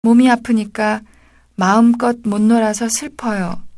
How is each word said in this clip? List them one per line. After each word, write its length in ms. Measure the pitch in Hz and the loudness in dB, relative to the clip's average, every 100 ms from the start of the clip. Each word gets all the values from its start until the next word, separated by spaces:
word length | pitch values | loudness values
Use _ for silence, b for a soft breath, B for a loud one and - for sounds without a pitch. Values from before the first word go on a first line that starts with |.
몸이 260 | 226 240 254 | 4 4 4
아프니까 720 | 240 240 226 208 - 214 214 214 b b b b - | 2 0 -4 -4 -4 -4 -4 -10 b b b b -4
마음껏 600 | 185 208 233 233 240 240 226 | 0 4 4 2 -2 -2 -4
못 160 | 208 | 0
놀아서 460 | 214 233 220 214 233 | 2 2 0 -2 -6
슬퍼요. 720 | 226 294 - 240 208 175 180 - | -6 -10 -10 -6 -4 -6 -8 -12